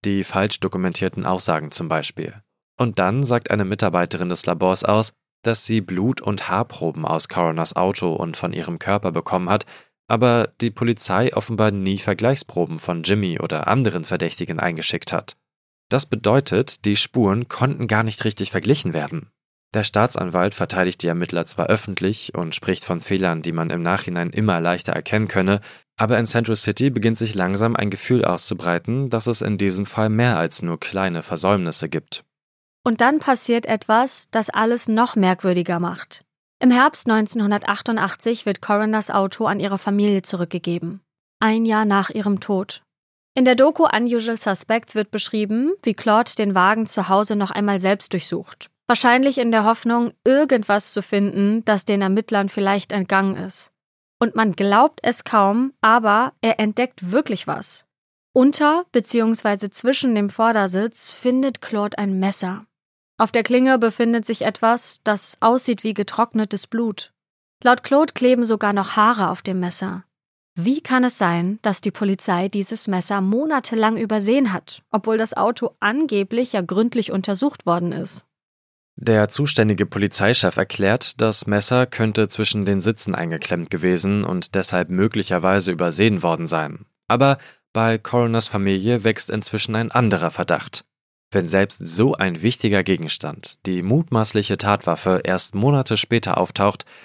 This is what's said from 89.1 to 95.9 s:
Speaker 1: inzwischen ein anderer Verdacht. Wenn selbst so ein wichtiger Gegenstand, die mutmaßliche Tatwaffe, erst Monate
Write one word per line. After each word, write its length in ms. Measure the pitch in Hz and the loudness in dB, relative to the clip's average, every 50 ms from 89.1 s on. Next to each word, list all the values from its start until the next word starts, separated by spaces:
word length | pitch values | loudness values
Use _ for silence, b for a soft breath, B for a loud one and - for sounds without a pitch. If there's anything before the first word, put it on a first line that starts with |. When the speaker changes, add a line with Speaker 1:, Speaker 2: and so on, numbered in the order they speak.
| 110 - - - | -2 -2 -4 -6
Speaker 1:
inzwischen 440 | 104 107 104 - - 107 - - 110 | -4 -4 -4 -4 -4 -4 -4 -2 -2
ein 140 | 110 117 110 | -2 -2 0
anderer 400 | - 120 123 110 98 85 85 82 | 0 2 2 2 2 2 0 -2
Verdacht. 540 | - - 87 - 85 73 - - - - - _ _ _ _ _ _ _ _ _ - | -2 -2 -2 -2 -2 -2 -2 -6 -10 -12 -12 _ _ _ _ _ _ _ _ _ -2
Wenn 140 | 101 87 | -2 0
selbst 320 | 82 87 95 98 104 - - 95 | 2 2 2 2 2 -2 -8 -8
so 280 | 82 82 104 113 139 - | -4 0 2 2 2 2
ein 280 | - - 95 87 80 82 | 2 0 -2 -2 -2 -2
wichtiger 400 | 113 120 - - 110 101 98 90 | -2 -2 0 0 0 2 2 2
Gegenstand, 800 | 90 95 82 85 78 - - - 73 73 - - - - - - | 2 0 0 0 -4 -6 -6 -6 -8 -10 -10 -10 -10 -10 -8 -6
die 180 | 92 92 90 87 | -4 -4 -2 0
mutmaßliche 720 | 95 120 156 165 - 131 113 110 - - 110 101 - 101 | 0 2 0 0 0 0 0 0 0 0 0 0 0 -2
Tatwaffe, 640 | 85 - 101 104 - - - 82 - - 92 92 90 - | -2 0 2 0 2 2 0 -2 0 2 2 2 2 2
erst 320 | - 92 90 - - - | 0 -2 -2 -2 -4 -2
Monate 420 | 95 107 139 143 139 127 - | 0 2 4 4 2 2 0